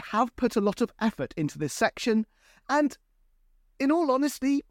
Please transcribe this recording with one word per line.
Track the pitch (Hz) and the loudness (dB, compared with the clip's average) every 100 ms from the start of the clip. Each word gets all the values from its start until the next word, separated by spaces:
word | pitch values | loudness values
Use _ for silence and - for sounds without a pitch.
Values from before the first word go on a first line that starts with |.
| - | 0
have | 214 240 - | 0 -2 0
put | 240 226 | 0 2
a | |
lot | 202 190 | 0 0
of | 226 - | -4 0
effort | 220 - 131 - | -2 -2 -6 -4
into | 147 147 | -4 -4
this | 151 | -6
section, | - - - 247 220 214 _ _ _ - | 0 0 0 0 0 0 _ _ _ -2
and | 285 294 - _ _ _ _ _ _ _ _ | 2 2 -2 _ _ _ _ _ _ _ _
in | 269 | 2
all | 330 311 | 2 2
honesty, | 262 285 - 262 277 - | 2 0 0 0 0 -2